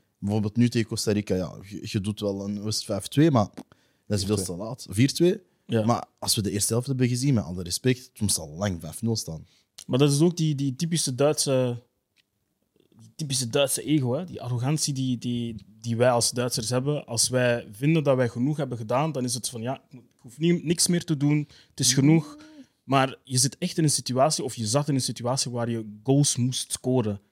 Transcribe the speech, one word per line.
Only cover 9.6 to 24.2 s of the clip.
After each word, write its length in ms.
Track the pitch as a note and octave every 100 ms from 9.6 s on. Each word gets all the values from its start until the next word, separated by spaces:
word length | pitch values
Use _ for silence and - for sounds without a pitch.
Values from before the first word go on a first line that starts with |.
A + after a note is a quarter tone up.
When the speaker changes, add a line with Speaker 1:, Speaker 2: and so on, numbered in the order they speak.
| _ - -
Speaker 3:
Maar 120 | B2+
dat 120 | D3
is 80 | C#3+
ook 160 | E3+ E3+
die, 180 | D#3 C#3
die 200 | C#3 B2+
typische 400 | E3+ E3 - B2
Duitse, 680 | C#3+ D3+ - C3 B2+ A#2+ - _ _ _ _ _ _ _ _ _ _ -
die 120 | A2+ -
typische 320 | D3+ C3 A#2+
Duitse 340 | C#3+ C#3 -
ego, 300 | - D3+ B2+
hè? 120 | C3 F#3
Die 160 | -
arrogantie 520 | A#2+ B2 B2 D3+ -
die, 240 | C3+ C3 A#2+
die, 380 | B2 A#2+ A#2 A2 - A2
die 140 | A#2 A2+
wij 140 | B2
als 200 | A#2+ A2
Duitsers 380 | A#2+ B2 - A2+
hebben. 360 | B2+ C3+ D3 -
Als 240 | A#2 -
wij 380 | B2+ B2 A#2+ -
vinden 320 | G#2 C#3+ E3
dat 120 | C#3+ C3
wij 140 | B2
genoeg 280 | A#2+ C3 D3+
hebben 200 | C3+ A#2+
gedaan, 340 | A2+ B2 D#3
dan 120 | C3+
is 100 | B2
het 160 | A#2 -
van, 120 | A#2+
ja, 140 | A#2 C3+
ik 180 | -
moet, 100 | B2+
ik 160 | - _
hoef 160 | B2 A2
nie-, 260 | E3 F3 D3
niks 220 | E3+ -
meer 160 | F3
te 140 | - D3+
doen, 300 | C#3+ D3+ D3 - _
het 100 | -
is 140 | C#3
genoeg. 440 | C#3 C#3 D#3+ D#3+ - - - - _
Maar 340 | - C3+ C3+ -
je 140 | - B2+
zit 200 | B2 -
echt 200 | F3+ -
in 60 |
een 60 | D#3
situatie, 540 | - B2+ B2